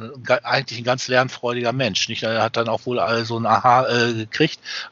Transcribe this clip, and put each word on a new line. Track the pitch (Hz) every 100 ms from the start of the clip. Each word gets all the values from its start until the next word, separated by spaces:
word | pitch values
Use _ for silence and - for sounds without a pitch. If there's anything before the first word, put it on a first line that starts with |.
| 113 139
ga-, | 117 127
eigentlich | 120 131 135 120
ein | 120
ganz | 127 -
lernfreudiger | 127 127 - 120 120 120
Mensch, | 131 123 92 -
nicht? | 113
Er | 113 113
hat | 110 117
dann | 113
auch | 113 -
wohl, | 120
äh, | 87 117 113
so | 117
ein | 113
Aha, | 107 127 123 127
äh, | 120 120
gekriegt, | 113 107 - 156 - - - -